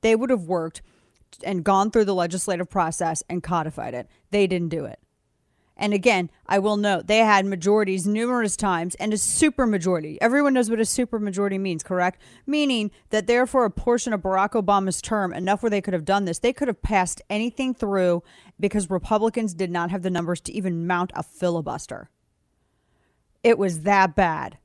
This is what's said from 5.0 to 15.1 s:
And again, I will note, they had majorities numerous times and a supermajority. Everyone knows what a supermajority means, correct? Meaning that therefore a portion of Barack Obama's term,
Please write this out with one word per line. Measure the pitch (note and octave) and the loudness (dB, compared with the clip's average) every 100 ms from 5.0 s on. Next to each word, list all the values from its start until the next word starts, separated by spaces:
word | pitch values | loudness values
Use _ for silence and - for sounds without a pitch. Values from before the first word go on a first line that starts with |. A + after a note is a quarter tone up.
| _ _ _ _ _ _ _ | _ _ _ _ _ _ _
And | - G#3 | -6 -2
again, | G#3 A3+ G3 F3 _ - | 2 4 2 0 _ 0
I | G3 | 0
will | G3+ G#3 | 2 0
note, | G#3 F#3 - | 0 0 2
they | G#3+ | 4
had | A3 G3+ G3 | 6 6 4
majorities | G3 E3 G#3+ G3 F#3+ F3+ | -2 2 2 2 -2 0
numerous | G#3 A#3+ B3 A3 | 0 0 0 -2
times | - G#3 F3 E3+ - | -2 -2 0 -2 -4
and | G#3+ | -4
a | G#3+ | -2
supermajority. | - - D#4 - B3 G3+ E3+ F3+ D#3 D#3 | -2 2 2 4 0 2 0 0 -2 0
Everyone | A#3 C4+ C#4+ | 2 4 2
knows | C4 A3+ | 2 2
what | A3+ | 0
a | |
supermajority | A3+ - B3 A3+ G#3 F#3 G3+ F#3+ | -2 -2 -2 -2 -4 -2 -2 -2
means, | G3 E3 | -4 -4
correct? | - F3+ F3+ F#3 - - - | -4 -2 -2 -2 -20 -18 -4
Meaning | D4 D4 A#3+ G#3 _ _ | -2 0 0 -2 _ _
that | G#3+ G#3 | -2 2
therefore | A#3+ B3+ C4+ | 2 4 2
a | A3+ | 0
portion | - - A#3+ - | 0 0 0 0
of | G#3+ | -4
Barack | F#3+ F#3+ G3+ | 0 0 0
Obama's | A#3 G3 G3+ F#3+ - | 0 2 2 2 -4
term, | - | -4